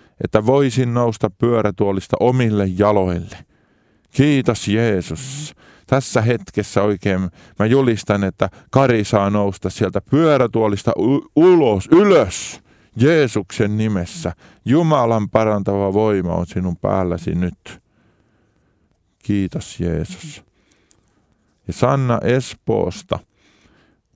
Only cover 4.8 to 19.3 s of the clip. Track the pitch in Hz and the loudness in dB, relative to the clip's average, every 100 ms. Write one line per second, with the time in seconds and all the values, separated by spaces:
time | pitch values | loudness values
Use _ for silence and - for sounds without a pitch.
4.8 | 117 98 - 78 131 139 151 - _ _ | 0 -2 -4 -10 -10 -12 -14 -18 _ _
5.8 | - 131 - 120 113 117 - - 101 101 | -2 -2 0 0 0 -2 -4 -6 -2 0
6.8 | 104 98 101 92 90 - - - 107 135 | 0 0 0 -2 -2 -8 -14 -4 0 2
7.8 | 127 110 - 101 95 - 98 - _ 131 | 2 0 -2 -2 -2 -2 -4 -4 _ 2
8.8 | 135 113 101 104 98 104 101 92 95 - | 4 2 2 0 2 0 -2 -4 -8 -4
9.8 | 101 95 - 143 165 139 117 117 107 101 | -2 -2 -2 2 4 2 2 0 0 0
10.8 | - - 110 139 - 151 180 175 131 98 | -2 0 0 0 0 4 6 6 4 2
11.8 | - 165 208 165 95 - - - _ _ | 4 4 6 4 2 -4 -12 -16 _ _
12.8 | _ 110 135 165 131 107 92 - 104 107 | _ 0 2 4 2 -2 -6 -2 -2 0
13.8 | 110 98 85 - 90 - - _ 113 151 | -2 -2 -6 -8 -10 -10 -18 _ 0 2
14.8 | 160 147 117 113 101 110 110 104 98 98 | 2 2 2 0 0 0 2 0 -2 -2
15.8 | 98 101 110 101 87 85 87 90 90 82 | 0 0 0 0 -2 -4 -4 -6 -6 -4
16.8 | 98 98 90 85 - 85 90 - - - | -2 -2 -2 -4 -4 -4 -4 -8 -20 -20
17.8 | _ _ _ _ _ _ _ _ _ _ | _ _ _ _ _ _ _ _ _ _
18.8 | _ _ _ _ - | _ _ _ _ -4